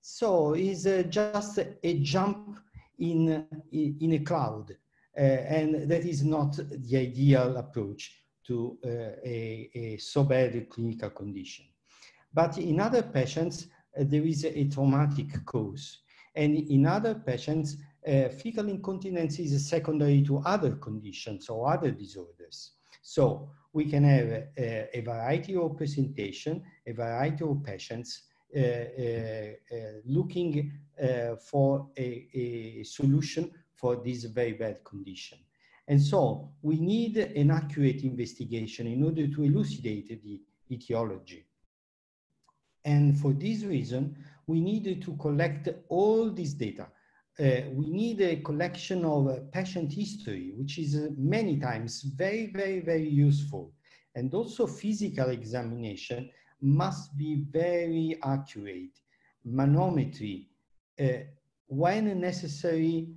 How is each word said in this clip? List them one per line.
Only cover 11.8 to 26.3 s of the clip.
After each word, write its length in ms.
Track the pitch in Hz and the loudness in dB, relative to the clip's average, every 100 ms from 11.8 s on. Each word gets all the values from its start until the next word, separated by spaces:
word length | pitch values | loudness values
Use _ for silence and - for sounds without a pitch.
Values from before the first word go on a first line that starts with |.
| _ _ - _ _ | _ _ -20 _ _
But 240 | 156 165 156 | 2 2 0
in 200 | 175 156 | 0 2
other 240 | 208 247 | 4 2
patients, 640 | 226 143 131 160 170 147 - _ _ - | 2 0 0 0 -2 -4 -14 _ _ -2
uh, 60 | 143 | 2
there 160 | 147 | 2
is 220 | 156 151 | 2 0
a, 140 | 151 147 | -2 -2
a 100 | 139 | -2
traumatic 760 | 139 139 139 147 143 - - | 2 4 4 4 2 -4 -6
cause. 540 | - 123 104 117 - - _ _ - 156 | -4 -2 -2 -6 -14 -18 _ _ -12 0
And 200 | 147 151 | 2 2
in 300 | 151 139 147 | 4 6 6
other 280 | 190 226 | 4 0
patients, 640 | 220 - 123 - 160 143 - - _ - | -2 -4 -4 -2 -2 -2 -6 -14 _ 2
uh, 220 | 139 131 | 4 4
fecal 400 | - 233 226 208 | -2 -6 -4 -2
incontinence 680 | 190 196 190 190 180 165 147 | -4 -4 -6 -4 -2 -2 -2
is 280 | 160 143 143 | 0 0 0
secondary 560 | 170 160 156 147 143 | -2 0 2 6 6
to 140 | 143 139 | 6 2
other 340 | 151 202 156 | 2 2 2
conditions 760 | - - 107 104 95 - 98 - | -2 -6 -8 -10 -12 -10 -10 -8
or 240 | 113 127 | -2 0
other 180 | 175 151 | 2 0
disorders. 840 | 104 98 98 87 85 85 - - _ _ - | -4 -10 -14 -16 -18 -20 -20 -20 _ _ -20
So 480 | - - 131 101 - - _ | -8 2 4 2 -8 -20 _
we 140 | 156 151 | -4 0
can 180 | 147 | 6
have 440 | 143 135 117 110 110 - | 8 8 6 -2 -8 -6
a, 400 | 120 113 110 123 | -4 -4 -6 -8
a 20 | |
variety 560 | 113 113 117 160 - 185 | -6 -4 -2 -2 -2 -2
of 200 | 165 147 | -2 -2
presentation, 840 | 147 143 131 - 101 | -6 -2 -2 -2 -8